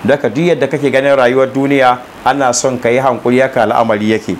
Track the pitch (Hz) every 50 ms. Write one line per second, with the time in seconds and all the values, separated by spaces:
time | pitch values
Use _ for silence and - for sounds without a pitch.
0 | - 107 135 143 - 123 104 135 170 175 165 - 139 131 - 147 139 139 120 135
1 | 135 143 139 139 127 120 127 135 131 127 113 135 139 139 143 139 131 127 123 123
2 | - - - - - 127 135 143 139 127 120 - - 131 127 120 - 117 120 127
3 | 135 135 123 117 - 123 123 127 135 131 - 127 113 104 117 127 117 113 110 104
4 | 104 107 110 107 - - 92 90